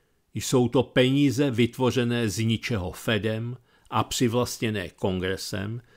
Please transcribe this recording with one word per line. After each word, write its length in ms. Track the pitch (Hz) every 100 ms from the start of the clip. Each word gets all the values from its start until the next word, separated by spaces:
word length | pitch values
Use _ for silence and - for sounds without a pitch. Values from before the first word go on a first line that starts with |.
| _ _ _
Jsou 340 | 113 - 131 120
to 140 | 131
peníze 680 | 117 - 127 139 143 120 143
vytvořené 800 | 113 117 127 123 127 120 120 113
z 100 | 92
ničeho 540 | 113 110 - 107 90
Fedem 640 | - - 107 107 110 117 127 _ _ _
a 140 | 120
přivlastněné 840 | - - 120 123 117 - 113 104 85
Kongresem, 920 | - 101 92 92 92 - 98 101 120 -